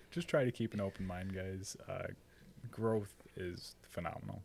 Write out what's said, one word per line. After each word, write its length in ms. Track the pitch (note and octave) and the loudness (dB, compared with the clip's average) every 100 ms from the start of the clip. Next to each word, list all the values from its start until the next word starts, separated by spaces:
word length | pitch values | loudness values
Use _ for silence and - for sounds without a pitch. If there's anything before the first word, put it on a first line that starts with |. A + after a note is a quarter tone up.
| - | -4
just 160 | - F3 | -6 4
try 160 | D#3 | 6
to 80 | B2+ | 6
keep 220 | - A2+ | 4 2
an 80 | G#2+ | 2
open 260 | G2 - F#2 | 0 0 -2
mind, 260 | F2+ F#2+ | -2 -2
guys. 440 | F#2+ F#2+ F#2+ F#2+ - - | -2 -2 -4 -6 -8 -6
Uh, 200 | F2+ F2+ - - - - - A#2 | -4 -4 -6 -14 -20 -20 -14 -10
growth 440 | - A2 A2 G2+ - - - | 0 4 4 2 -6 -12 -6
is 380 | F2+ F2 - - - | -4 -4 -8 -14 -10
phenomenal. 520 | - F2 - G2+ G2 | -4 -2 -2 -4 -8